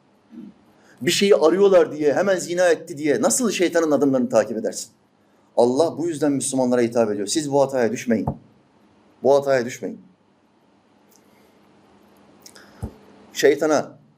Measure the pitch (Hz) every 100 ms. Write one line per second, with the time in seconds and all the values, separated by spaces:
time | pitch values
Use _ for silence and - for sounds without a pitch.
0 | _ _ _ - - - _ _ _ -
1 | 120 - 202 185 156 180 202 185 160 151
2 | 147 135 196 185 147 175 180 160 - 147
3 | 151 120 165 240 233 175 170 165 160 143
4 | 139 131 120 120 104 110 95 - - _
5 | _ _ _ _ _ - 120 131 165 131
6 | 170 147 151 139 123 131 127 123 117 120
7 | 110 104 98 160 147 139 135 135 113 117
8 | 123 107 92 - _ _ _ _ _ _
9 | _ - 123 139 139 135 120 - 92 -
10 | - _ _ _ _ _ _ _ _ _
11 | _ _ _ _ _ _ _ _ _ _
12 | _ _ _ _ - - - - - -
13 | - - - - 143 151 156 143 - -
14 | _